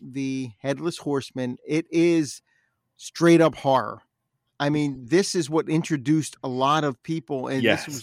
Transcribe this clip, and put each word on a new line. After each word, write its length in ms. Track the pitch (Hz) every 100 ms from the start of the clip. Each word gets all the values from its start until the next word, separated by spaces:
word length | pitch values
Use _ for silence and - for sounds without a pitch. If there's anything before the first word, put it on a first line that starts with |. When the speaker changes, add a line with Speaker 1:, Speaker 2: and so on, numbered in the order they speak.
Speaker 1:
the 500 | 139 131 135 135 127 107
Headless 380 | 135 139 160 -
Horseman, 580 | - 139 - 131 127 127 -
it 200 | 151 165
is 520 | 165 170 165 147 - _ _ _ _ _ _
straight 440 | - - 170 170
up 160 | 160 117
horror. 460 | 139 131 110 110 _ _ _ _ _ -
I 100 | 143
mean, 340 | 151 147 131 120
this 280 | 160 202
is 160 | 185 143
what 180 | 156 139
introduced 680 | 156 165 151 120 160 143 -
a 60 | 135
lot 360 | 127 135 151
of 180 | 151 120
people, 460 | - 165 - 139 127
and 100 | 135
this 60 |
Speaker 2:
Yes. 220 | 120 101 -
Speaker 1:
was, 160 | 139